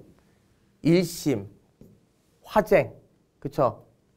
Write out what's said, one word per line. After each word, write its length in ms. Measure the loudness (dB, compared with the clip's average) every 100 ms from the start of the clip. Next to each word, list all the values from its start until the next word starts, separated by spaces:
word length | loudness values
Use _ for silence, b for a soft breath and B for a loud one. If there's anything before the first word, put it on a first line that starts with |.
| -20 _ _ _ _ _ _ _
일심, 640 | 2 2 0 -4 -4 -4 -6 -18 _ _ -20 _ _ _ _ _
화쟁, 480 | -4 -2 2 2 2 -8 _ _ _ _
그쵸? 440 | -8 -2 0 -2 -14 _ _